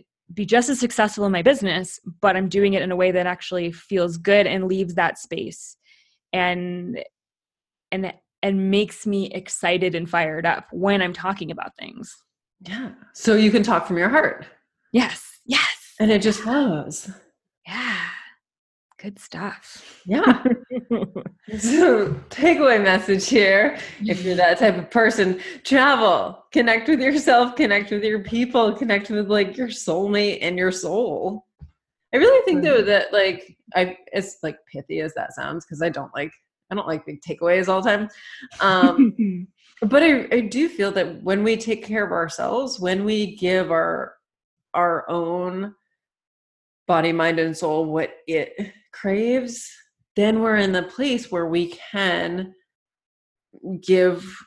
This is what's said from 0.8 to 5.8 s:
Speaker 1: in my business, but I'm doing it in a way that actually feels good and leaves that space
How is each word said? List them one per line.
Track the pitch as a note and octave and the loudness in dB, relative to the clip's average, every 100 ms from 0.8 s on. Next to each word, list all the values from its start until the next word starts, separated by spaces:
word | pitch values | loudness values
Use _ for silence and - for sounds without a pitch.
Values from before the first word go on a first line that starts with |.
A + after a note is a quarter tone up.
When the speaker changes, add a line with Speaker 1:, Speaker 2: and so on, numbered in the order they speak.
| A#3+ - G#3+ G#3+ G3+ | -2 0 0 0 -2
Speaker 1:
in | |
my | F#3 | 2
business, | F#3 C#4 G3 E3+ F#3 - - E3 | 4 2 2 -2 -6 -14 -18 -2
but | G3+ F#3 | 2 2
I'm | F#3+ | 0
doing | F#3+ G3+ | 2 2
it | G3 | 2
in | F#3 | -2
a | F3+ | 0
way | F#3 | 2
that | F3+ F3+ | 2 -2
actually | F3+ - F3+ E3+ | -4 -6 -6 -6
feels | E3+ - G3 F3 E3 | -8 -4 -2 -2 -2
good | E3+ G3+ F#3 | 2 4 4
and | F#3+ F#3 | 0 -2
leaves | F#3+ F#3 E3+ | -2 -2 0
that | E3+ - | -2 -2
space | - E3+ E3 - - - | -10 -10 -10 -14 -20 -20